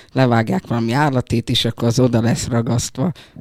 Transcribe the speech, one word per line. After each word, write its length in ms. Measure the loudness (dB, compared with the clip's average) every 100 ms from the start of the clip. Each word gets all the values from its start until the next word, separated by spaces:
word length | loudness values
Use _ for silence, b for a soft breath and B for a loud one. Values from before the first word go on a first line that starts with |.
| B
levágják 560 | 0 2 2 2 -2 -2
valami 240 | -2 0
állatét, 580 | 0 2 0 0 -2 -2
és 160 | -2 -2
akkor 220 | -2 0
az 120 | 2
oda 220 | 2 2
lesz 260 | 0 -2 -2
ragasztva. 640 | -2 0 -2 -4 -4 -4 -4 B B